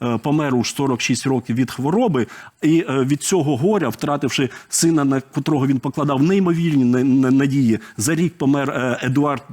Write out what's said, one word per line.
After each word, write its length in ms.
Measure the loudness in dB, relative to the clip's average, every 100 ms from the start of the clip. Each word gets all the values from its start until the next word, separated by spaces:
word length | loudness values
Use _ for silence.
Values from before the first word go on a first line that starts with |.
е, 160 | -4 -2
помер 380 | -2 -2 0 -2
у 80 |
сорок 380 | -2 -2 -2 -2
шість 240 | -2 -2 -2
років 300 | -4 -2 -2
від 160 | -4
хвороби. 560 | -4 -2 0 2 0 -2 -8 -20 _
І, 240 | 2 2 0
е, 140 | -2
від 200 | 0 -2
цього 340 | 0 0 0 0
горя, 320 | 0 0 0
втративши 600 | -2 -4 -2 -2 -2 -4 -6 -8
сина, 360 | 0 2 2 2
на 160 | 0
котрого 460 | -2 -6 -2 0 0
він 120 | 0
покладав 440 | -2 -4 -2 2
неймовірні 640 | 2 2 2 0 2 2 2
на-, 180 | 2
на-, 280 | 2 2 4
надії, 480 | 2 2 2 2 0 -4 -6
за 180 | -2 0
рік 180 | -2 0
помер, 320 | 0 0 0
е, 300 | -2 -2 -2
Едуард 420 | -2 0 0 -2 -8